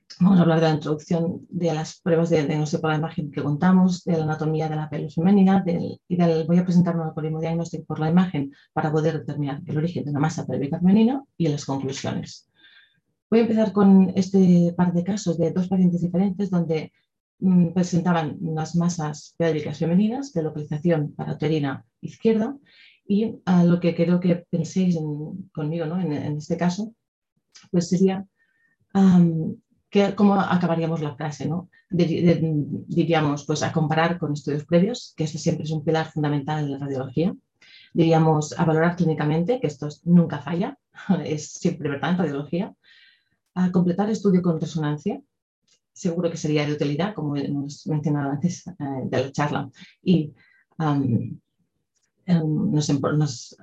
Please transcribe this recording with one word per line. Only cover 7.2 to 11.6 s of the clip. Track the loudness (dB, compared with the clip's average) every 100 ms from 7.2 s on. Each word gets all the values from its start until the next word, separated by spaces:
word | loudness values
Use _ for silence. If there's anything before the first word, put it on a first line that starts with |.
| -6 -4
diagnóstico | -4 -4 -4 -8 -8
por | -4
la | 2
imagen | 2 2 -2 -6 -10 _
para | -4 -2
poder | 0 0 -2
determinar | -6 -6 -6 -8 -6
el | -4
origen | -4 -4
de | -6
una | -2
masa | -2 -2 -6
pélvica | -6 -4 0
femenina | 4 6 4 0 -8 -4
y | -2
las | -2